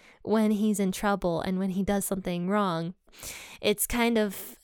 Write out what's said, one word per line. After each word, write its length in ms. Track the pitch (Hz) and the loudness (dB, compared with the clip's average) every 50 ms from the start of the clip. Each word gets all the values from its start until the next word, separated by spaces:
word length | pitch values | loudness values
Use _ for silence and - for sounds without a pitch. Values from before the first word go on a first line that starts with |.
| - - - _ | -20 -20 -20 _
when 300 | - - 208 220 214 214 | -2 2 2 4 4 4
he's 280 | 220 202 214 214 208 196 | 4 4 2 2 2 2
in 120 | 196 190 | 2 0
trouble 500 | 190 - - 202 202 190 - 175 170 - | 0 0 0 0 0 2 0 0 0 0
and 180 | - 190 190 185 | -2 -2 -2 -2
when 120 | 196 190 | -2 -2
he 120 | 175 202 190 | 0 -2 0
does 220 | 196 202 196 - | 0 0 0 0
something 440 | - 190 190 - 190 175 175 175 185 | -2 -4 -4 -4 -4 -4 -2 -2 0
wrong. 440 | 202 208 202 185 165 165 165 175 - _ _ _ - - - - - - - - - - | 0 2 2 0 0 -2 -4 -6 -8 _ _ _ -20 -16 -14 -14 -14 -14 -16 -18 -12 -2
It's 260 | - 208 208 - - | 0 0 2 2 0
kind 300 | - 240 240 233 233 233 | -2 0 2 2 4 4
of, 420 | 220 214 202 196 - - - - - | 2 2 0 -2 -8 -14 -14 -16 -20